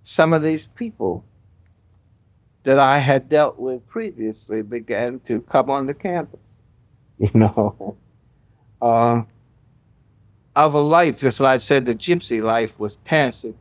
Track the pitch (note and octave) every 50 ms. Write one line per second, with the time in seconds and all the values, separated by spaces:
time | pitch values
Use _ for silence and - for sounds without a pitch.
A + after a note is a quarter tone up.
0 | _ - - - D#3+ D#3+ E3 D#3+ D3+ D#3+ D#3+ D#3 - - _ - A#3+ A3+ - -
1 | G#2 F#2+ E2+ - - _ _ _ _ _ _ _ _ _ _ _ _ _ _ _
2 | _ _ _ _ _ _ _ _ _ _ _ _ _ C3+ C3+ C#3 C#3 C3+ C#3 D3
3 | C3 C#3 C#3 C3+ C3+ C3 D3+ D3+ D3+ C3 - - A#2+ C3 B2+ B2 _ _ - -
4 | A3+ G3+ - A#2+ A2 A2 G#2+ - - - G#2 A2 G#2+ G#2 A#2+ A#2 G#2+ - A#2 G2+
5 | A#2+ B2 B2+ B2+ _ - A#2+ A2+ A#2+ _ - C#3 B2+ C3+ C#3 C#3 C3+ C3+ C#3+ _
6 | - F#3+ F3 E3+ D3+ - - _ _ _ _ _ _ _ _ _ _ _ _ _
7 | _ _ _ - G#2 G2 - A2 A2 G#2 - A#2 G#2 G#2 - _ F#2+ G2+ - _
8 | _ _ _ _ _ _ _ _ _ _ _ _ _ _ _ _ A#2+ A#2 A#2 A#2
9 | A#2 A#2 A#2 A#2 A2 _ _ _ _ _ _ _ _ _ _ _ _ _ _ _
10 | _ _ _ _ _ _ _ _ _ _ _ C#3+ D3+ D#3 C#3+ D3 D3 D3 D#3+ E3+
11 | F3 D#3 A#2+ - C3+ C3 A2+ - C3+ C3+ C3 B2 - - C#3+ C#3 A#2+ A#2+ A2+ A2
12 | - F3 F3 F3 - - B2 A2 G#2+ A2+ A2+ A#2 A2+ A2 - - G#2+ G#2 - _
13 | _ - D#3+ D#3 C#3+ B2 A2+ - - A2+ G#2+ _